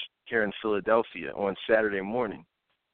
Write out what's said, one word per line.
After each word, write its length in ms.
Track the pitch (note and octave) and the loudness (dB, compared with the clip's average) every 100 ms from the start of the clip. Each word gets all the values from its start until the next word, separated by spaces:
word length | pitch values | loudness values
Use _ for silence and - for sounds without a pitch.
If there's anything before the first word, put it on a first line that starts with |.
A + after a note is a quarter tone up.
| - _ - | -8 _ -2
here 180 | A#2 | 0
in 80 | G#2 - | 0 -2
Philadelphia 720 | A2 G#2 F#2+ A2+ A2+ F2+ D2 G#1+ | -2 0 4 2 2 -4 -10 -4
on 200 | G2 F#2 - | -4 -2 2
Saturday 320 | A2 G#2 G2 | 4 4 -2
morning, 440 | G2 A#2 A2+ E2 - _ _ _ _ | -2 -2 -4 -6 -16 _ _ _ _